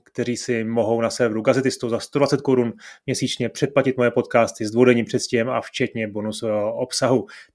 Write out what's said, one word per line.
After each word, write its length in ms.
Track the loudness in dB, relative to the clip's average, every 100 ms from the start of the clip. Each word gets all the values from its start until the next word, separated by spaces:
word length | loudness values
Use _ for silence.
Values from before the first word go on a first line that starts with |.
kteří 340 | _ -6 -4 -4
si 260 | -4 -4
mohou 380 | 0 0 0 0
na 80 | 0
serveru 320 | 0 0 2
Gazetisto 480 | 2 2 0 -2 -4
za 100 | -4
sto 200 | -4 0
dvacet 220 | 2 2
korun 320 | 2 2 0 -4 -16 -12 -6
měsíčně 440 | -4 -4 -2 -6
předplatit 480 | -2 0 2 2 2
moje 140 | 2
podcasty 540 | 2 2 2 2 -2 -2
s 60 |
dvoudenním 340 | 4 6 4 2
předstihem 440 | -4 -2 -2 -2
a 120 | -4
včetně 460 | -6 -6 -4 -4 -6
bonusového 640 | -6 -8 -6 -4 -2 -2 -4
obsahu. 520 | -6 -2 2 2 0 -12 -12